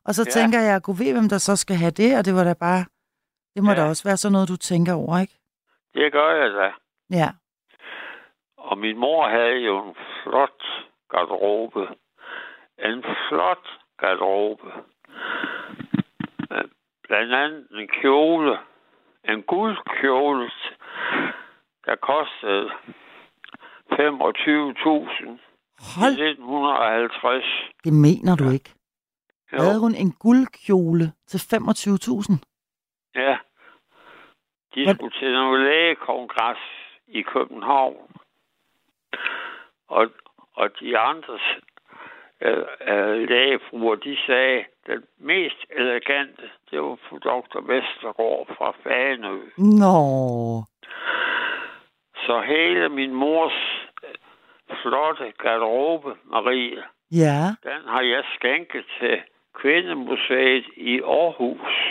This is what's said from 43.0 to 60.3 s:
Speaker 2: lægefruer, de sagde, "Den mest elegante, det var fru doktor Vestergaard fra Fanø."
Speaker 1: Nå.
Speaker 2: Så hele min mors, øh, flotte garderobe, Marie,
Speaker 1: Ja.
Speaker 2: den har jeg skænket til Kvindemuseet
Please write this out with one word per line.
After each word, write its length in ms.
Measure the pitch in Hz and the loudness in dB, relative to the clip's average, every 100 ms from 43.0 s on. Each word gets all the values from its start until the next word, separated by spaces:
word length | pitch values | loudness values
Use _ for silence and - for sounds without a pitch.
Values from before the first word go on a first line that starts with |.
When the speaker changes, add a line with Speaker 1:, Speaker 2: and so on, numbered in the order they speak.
| 101 113 117 | 0 -2 0
Speaker 2:
lægefruer, 640 | 123 135 127 - 117 113 | 2 2 0 -4 -4 -2
de 220 | 104 139 131 - | -2 -4 -6 0
sagde, 380 | 127 131 123 - _ - | 2 2 0 -4 _ -10
"Den 180 | 117 - _ | -10 -10 _
mest 380 | 143 190 160 - - | -4 -2 -2 -8 -10
elegante, 800 | 147 123 120 127 143 135 - 113 - _ | -4 -2 -2 -2 -4 -4 -12 -20 -20 _
det 120 | 76 | -6
var 140 | 143 - - | -6 -8 -16
fru 100 | - | -8
doktor 420 | 131 123 - - | -4 -4 -6 -10
Vestergaard 880 | - 131 - - 113 104 113 - - - | -4 -2 -2 -10 -10 -4 -2 -2 -6 -6
fra 120 | - - | -6 -6
Fanø." 580 | - 127 135 127 104 98 110 - | -4 0 0 -2 -6 -8 -10 2
Speaker 1:
Nå. 1080 | 202 214 196 175 143 131 127 120 117 113 110 _ - - - - - - - - - - _ _ _ - - | 6 8 8 6 4 2 0 -2 -2 -4 -8 _ -18 -10 -6 -4 -4 -4 -4 -8 -10 -18 _ _ _ -8 -2
Speaker 2:
Så 140 | 117 | -2
hele 480 | 110 156 165 180 160 | 0 0 2 0 -2
min 260 | 139 135 | -2 -4
mors, 380 | 131 147 160 160 - - - - - | -2 0 2 0 -2 -6 -8 -12 -18
øh, 100 | - - _ _ _ _ _ - | -18 -20 _ _ _ _ _ -8
flotte 500 | 123 131 156 147 120 - | -4 0 0 -2 -10 -4
garderobe, 800 | 117 113 113 120 151 165 143 107 | -2 0 0 0 0 -2 -6 -14
Marie, 580 | - 113 113 127 120 - - _ _ | -6 -2 0 0 -2 -8 -14 _ _
Speaker 1:
Ja. 440 | 165 156 143 175 220 | 2 4 2 -2 -4
Speaker 2:
den 200 | - 147 120 | -10 -10 -4
har 120 | 120 | 0
jeg 240 | 127 127 - | 2 0 -2
skænket 500 | - 123 156 170 127 - - | -4 0 -2 -4 -12 -12 -4
til 220 | 120 110 - _ _ | 0 0 -4 _ _
Kvindemuseet 1120 | - 139 165 180 151 123 127 - | -2 2 2 0 -6 -4 -4 0